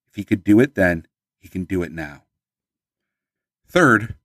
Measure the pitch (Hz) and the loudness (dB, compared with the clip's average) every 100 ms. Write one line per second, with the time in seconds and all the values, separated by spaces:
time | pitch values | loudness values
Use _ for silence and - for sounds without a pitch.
0 | _ - 98 101 98 104 143 - 92 85 | _ -16 -6 -4 2 4 4 0 -2 -2
1 | - _ _ _ - 95 87 92 82 82 | -10 _ _ _ -14 -12 -8 -8 -8 -10
2 | 76 71 _ _ _ _ _ _ _ _ | -16 -18 _ _ _ _ _ _ _ _
3 | _ _ _ _ _ _ _ 175 151 110 | _ _ _ _ _ _ _ 0 2 2
4 | 110 - | 0 -14